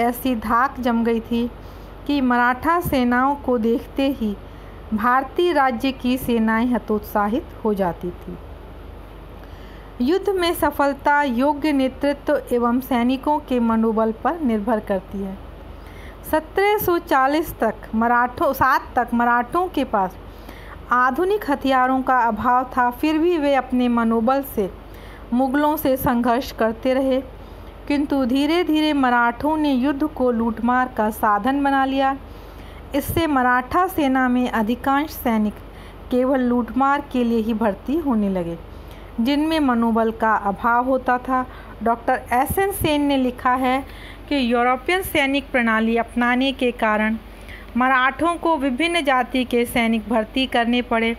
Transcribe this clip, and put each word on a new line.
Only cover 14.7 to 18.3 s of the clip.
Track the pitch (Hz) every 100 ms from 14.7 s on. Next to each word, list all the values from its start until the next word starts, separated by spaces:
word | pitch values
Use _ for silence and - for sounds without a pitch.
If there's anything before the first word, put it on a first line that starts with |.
| 220
करती | - 196 180 202
है। | 196 190 - - - - - - - -
सत्रह | - 311 311 - 392 415
सौ | 370 349
चालीस | 349 294 262 294 330 -
तक | 226 - - 220
मराठों, | 226 240 247